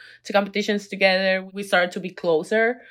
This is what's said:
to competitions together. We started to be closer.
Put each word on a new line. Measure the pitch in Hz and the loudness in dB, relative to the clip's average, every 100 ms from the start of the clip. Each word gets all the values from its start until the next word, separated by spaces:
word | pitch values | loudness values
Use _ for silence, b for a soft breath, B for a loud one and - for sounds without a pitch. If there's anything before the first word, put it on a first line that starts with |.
| B B | B B
to | - | -2
competitions | 202 196 202 208 202 202 | 0 0 -2 -2 -4 -4
together. | 190 190 185 190 190 190 | 0 2 2 0 -2 -4
We | 190 | -10
started | 202 185 180 | 0 2 2
to | 190 | -4
be | 180 | -10
closer. | 185 175 160 175 220 226 247 - | -4 0 0 2 2 2 -2 -10